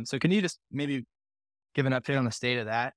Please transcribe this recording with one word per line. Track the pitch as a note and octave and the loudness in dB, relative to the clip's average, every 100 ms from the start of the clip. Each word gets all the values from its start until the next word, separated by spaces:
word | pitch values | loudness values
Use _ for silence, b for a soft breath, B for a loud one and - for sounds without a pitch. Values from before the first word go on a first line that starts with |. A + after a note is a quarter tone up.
| A#2 | -6
So | C3+ | 0
can | D#3+ | 4
you | G3+ | 4
just | F3 - _ | 2 -4 _
maybe | C#3+ C#3+ C3+ A#2 _ _ _ _ _ _ - | -6 -4 -4 -6 _ _ _ _ _ _ 0
give | C3 | 2
an | |
update | B2+ - C#3 | 0 0 0
on | B2 | 0
the | |
state | - B2 B2 | -2 -2 0
of | G#2+ | 0
that? | A#2 B2+ | -2 -2